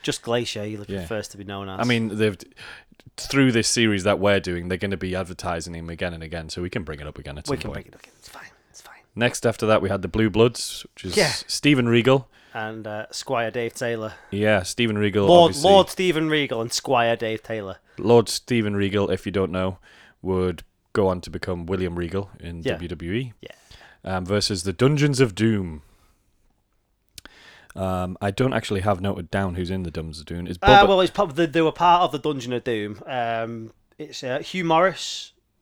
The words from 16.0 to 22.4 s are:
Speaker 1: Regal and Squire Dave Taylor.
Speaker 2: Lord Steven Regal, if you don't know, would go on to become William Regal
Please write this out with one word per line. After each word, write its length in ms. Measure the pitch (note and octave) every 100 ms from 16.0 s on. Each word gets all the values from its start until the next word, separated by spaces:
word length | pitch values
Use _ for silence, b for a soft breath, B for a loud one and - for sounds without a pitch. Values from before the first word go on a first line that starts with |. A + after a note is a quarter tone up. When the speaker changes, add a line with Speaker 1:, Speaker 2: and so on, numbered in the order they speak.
| F3+ D#3 D#3+
Speaker 1:
Regal 300 | D#3 C#3 A#2
and 120 | A#2
Squire 440 | - - B2+ A#2 A#2
Dave 260 | A2+ A2
Taylor. 360 | - A2 G2 F#2 _ -
Speaker 2:
Lord 300 | G#2+ A#2 G2+
Steven 480 | - - A#2+ G#2 G2+
Regal, 340 | G2 G2+ G2+
if 160 | F#2 G2+
you 60 |
don't 180 | F#2+ F#2
know, 260 | F#2 F#2 F#2 b b b b
would 400 | F2+ F#2 F2+ E2 - _ _
go 140 | - F#2+
on 120 | F2+
to 80 | -
become 360 | F2+ - F2 E2+
William 300 | F#2+ F#2 E2+
Regal 340 | E2+ F#2+ G2 -